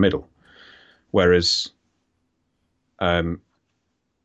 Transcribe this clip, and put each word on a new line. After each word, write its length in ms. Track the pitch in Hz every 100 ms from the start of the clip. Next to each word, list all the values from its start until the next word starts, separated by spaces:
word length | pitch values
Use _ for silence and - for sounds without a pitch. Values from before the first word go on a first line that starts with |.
| 98
middle. 220 | 87 - _ _ - - - _ _ _
Whereas, 600 | 107 90 90 85 - - _ _ _ _ _ _ _ _ _ _ _ _ _
um, 400 | 92 87 85 85 _ _ _ _ _ _ _ _